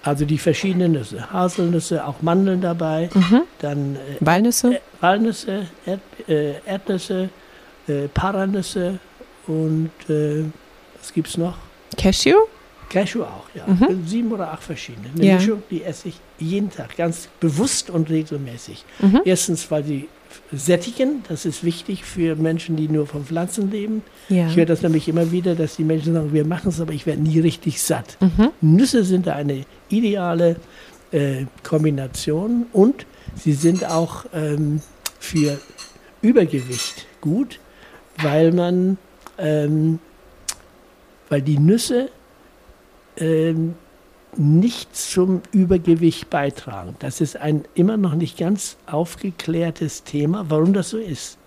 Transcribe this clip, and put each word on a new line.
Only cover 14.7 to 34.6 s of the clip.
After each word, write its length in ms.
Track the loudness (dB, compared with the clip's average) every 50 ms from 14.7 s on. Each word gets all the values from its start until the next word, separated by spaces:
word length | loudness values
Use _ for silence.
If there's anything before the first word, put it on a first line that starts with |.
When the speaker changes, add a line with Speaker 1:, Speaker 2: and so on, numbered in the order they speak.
| -12 -12 -12 -16 -16 -16 -14 -10 -2
Speaker 1:
Eine 80 | 4 6
Speaker 2:
Ja. 80 | 6 6
Speaker 1:
Mischung, 260 | 6 4 2 2 0 -4 -8
die 120 | -8 -6 -6
esse 240 | -8 -10 -8 -10 -12
ich 120 | -12 -12 -20 -20 -14 -8
jeden 320 | -6 -4 -2 -2 -2 -4
Tag, 260 | -6 -10 -14 -12 -6
ganz 320 | -2 -2 -2 -2 -4 -10 -18 -8 -2
bewusst 480 | 0 0 2 2 0 0 -2 -4 -6 -4
und 220 | -2 -2 0 0
regelmäßig. 720 | 0 -2 -2 -2 -6 -8 -8 -10 -12 -14 -16 -18 -20 -20 -20 -20 -8 2
Speaker 2:
Mhm. 200 | 4 6 6 6 4
Speaker 1:
Erstens, 460 | 4 2 2 2 -2 -2 -4 -2 -4
weil 140 | -4 -4 -2
sie 240 | -2 -4 -6 -6 -10 -18 -20 _ -20 -20 -20 -16 -12
sättigen, 720 | -10 -6 2 2 2 2 2 -6 -4 -2 0 0 0 -4 -6 -8
das 160 | -10 -6 -6
ist 160 | -6 -6 -2 -4
wichtig 400 | -4 -4 -4 -8 -10 -10 -10 -10
für 320 | -10 -4 -2 -2 -2 0
Menschen, 400 | 0 0 0 0 -2 -2 -4 -2
die 120 | -2 0 0
nur 180 | 0 0 -2
von 180 | -2 -6 -10 -8
Pflanzen 460 | -6 -4 -4 -4 -4 -4 -4 -4 -2
leben. 320 | -2 -4 -6 -4 -6 -6 -8 -10 -20 -20 -4 0
Speaker 2:
Ja. 180 | 2 2 2
Speaker 1:
Ich 100 | 4 4
höre 100 | 4 4
das 160 | 4 2 2
nämlich 240 | 2 2 2 2 0 0
immer 220 | 0 0 0 2
wieder, 240 | 0 0 0 0 0
dass 220 | 0 -2 -4 -2
die 80 | -2 0
Menschen 300 | 0 0 0 0 0 0
sagen, 180 | 0 0 0
„Wir 140 | 0 0 0
machen 220 | 0 -2 -2 -2 -4
es, 120 | -2 -2
aber 120 | -4 -6
ich 120 | -6 -6 -4
werde 140 | -4 -2 0
nie 180 | 0 2 4 4
richtig 420 | 2 2 0 0 -4 -6 -4 -4
satt.“ 340 | -2 -2 -2 -2 -4 -10 -2 2
Speaker 2:
Mhm. 300 | 2 2 6 4 4 4 2 2 4 6 8
Speaker 1:
Nüsse 280 | 6 6 6 4 2 4
sind 220 | 4 2 0 0
da 80 | -2 -4
eine 300 | -2 -2 -4 -4 -4 -8 -14 -20 -20 _ -2
ideale, 680 | 0 0 2 0 0 0 -2 -2 0 4 4 2 2 0 -8 -20 -20 -20 -20 -20 -20 -20 -16 _
äh, 320 | -2 0 0 0 -2 -4 -6 -10 -12 -16
Kombination 1040 | -8 -2 0 2 2 2 0 0 -4 -8 -8 -8 -4 -2 -2 -2 -2 0 -2 -2 -2 0
und 320 | 4 4 4 4 4 0 -8 -20 -20 -18 -16 -16 -16
sie 160 | -4 0 0
sind 320 | 0 4 4 2 2 2 0
auch, 380 | -2 0 0 0 -2 -4 -12 -14 -10 -6
ähm, 460 | -4 -4 -2 -2 0